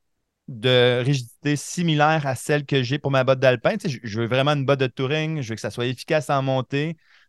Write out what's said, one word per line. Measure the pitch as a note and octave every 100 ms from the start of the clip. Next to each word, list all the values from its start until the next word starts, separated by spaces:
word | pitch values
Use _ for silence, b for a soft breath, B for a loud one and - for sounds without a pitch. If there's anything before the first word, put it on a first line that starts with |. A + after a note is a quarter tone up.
| _ _ _ _ -
de | A#2 B2+ B2+ B2 B2
rigidité | B2+ C#3+ A#2+ _ C#3+ D3
similaire | - - E3+ D3+ D3 D#3+ C#3+
à |
celle | B2 - D3
que | C#3 C#3
j'ai | A#2+ D3
pour | C#3+
ma | C3+
botte | B2+ C3
d'alpin ? | C3 B2 E3 G#3
Tu | F3+
sais, | A#2
je, |
je | A#2 G#2+
veux | A#2
vraiment | B2+ C#3
une | D3
botte | C3 C#3
de | C3
touring, | - C3 D#3 D#3 D#3
je | A2+
veux |
que | A2
ça | A2+
soit | A2+ B2
efficace | B2+ - D#3 C#3+
en | C#3+
montée. | C3+ C3 B2 C#3 D#3 D#3+ _ _